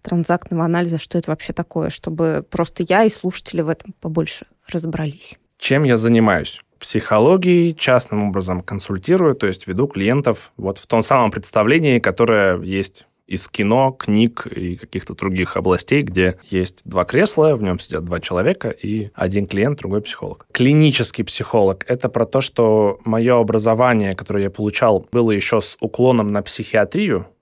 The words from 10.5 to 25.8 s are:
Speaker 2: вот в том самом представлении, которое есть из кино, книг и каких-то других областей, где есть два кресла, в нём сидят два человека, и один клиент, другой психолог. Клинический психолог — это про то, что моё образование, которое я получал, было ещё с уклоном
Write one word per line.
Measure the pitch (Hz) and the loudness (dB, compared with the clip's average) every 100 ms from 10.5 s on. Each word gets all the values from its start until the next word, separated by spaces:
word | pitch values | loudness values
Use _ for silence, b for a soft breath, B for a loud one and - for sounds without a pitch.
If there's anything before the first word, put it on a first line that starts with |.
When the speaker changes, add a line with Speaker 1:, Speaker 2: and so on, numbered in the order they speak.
| - | -8
Speaker 2:
вот | 95 95 | -8 -6
в | - | 0
том | 113 | 0
самом | - 135 110 | 4 4 4
представлении, | 101 - 110 107 160 151 123 | 0 -2 2 4 4 4 2
которое | 101 92 117 110 98 90 | 0 0 2 4 2 0
есть | 90 95 95 - _ _ _ | -2 -4 -6 -10 _ _ _
из | 90 - | -8 -8
кино, | - 101 123 135 | -4 0 2 0
книг | 131 - 107 117 117 - | -2 -2 2 2 -2 -12
и | - 90 90 | -8 -8 -8
каких-то | - 95 - - | -8 -10 -10 -8
других | 95 92 90 95 | -4 -2 -2 -2
областей, | 92 90 - 143 | 0 0 2 0
где | 139 92 92 90 | 0 0 0 0
есть | - 95 90 - | -6 -4 -4 -8
два | - 95 87 | -6 -4 0
кресла, | 131 202 - 156 131 | 2 2 4 2 2
в | |
нём | 101 90 | -2 -4
сидят | - 78 87 | -6 -8 -6
два | 87 | -6
человека, | - 90 117 190 120 | -4 -2 0 -2 -6
и | - 104 110 104 - | -8 -6 -6 -6 -6
один | 92 101 98 | -4 -2 -4
клиент, | 98 120 147 | -2 -2 -2
другой | 101 104 | -4 -4
психолог. | 104 - 98 - _ | -6 -12 -12 -14 _
Клинический | - 123 151 156 127 117 - | 0 4 6 4 2 -2 -4
психолог — | 101 - 101 113 98 95 - | -4 -4 0 2 2 0 -4
это | 123 - | -2 -2
про | 113 113 | -2 0
то, | - | 0
что | - - 113 110 104 98 | -2 2 4 4 2 0
моё | 117 110 117 120 | -2 0 4 4
образование, | 110 110 110 110 127 117 98 | 4 2 2 2 4 2 0
которое | 92 - 104 | -4 -4 -2
я | 98 | -2
получал, | 95 104 - 117 98 - | -2 -4 2 2 2 0
было | 120 117 | 0 2
ещё | 101 - 113 | 0 0 -2
с | - | -2
уклоном | - | -6